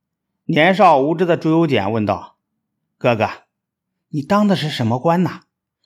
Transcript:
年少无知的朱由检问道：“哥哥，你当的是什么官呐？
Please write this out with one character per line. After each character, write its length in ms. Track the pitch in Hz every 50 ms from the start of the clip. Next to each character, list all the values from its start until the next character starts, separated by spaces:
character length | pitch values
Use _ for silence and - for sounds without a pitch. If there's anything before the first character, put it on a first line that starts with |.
| _ _ _ _ _ _ _ _ _
年 280 | - - 147 156 180 190
少 240 | 196 208 175 156 135
无 160 | 135 147 165
知 100 | 156 185
的 120 | 170 165
朱 140 | 143 - 160
由 140 | 160 165 170
检 280 | 151 135 107 95 101
问 120 | 113 113 107
道 320 | 98 95 87 - - _ _ _ _ _ _ _ _ _ _ _ _ _ _
：“哥 160 | - 123 120
哥， 160 | 104 107 95 - - _ _ _ _ _ _ _ _ _ _ _ _ _ _
你 140 | - 151
当 260 | 143 - 196 208 214 202
的 80 | 185
是 120 | 131 139 151
什 160 | - - 120
么 140 | 110 117 127
官 240 | - 165 165 180
呐？ 200 | 185 147 - - _ _ _ _ _ _ _ _ _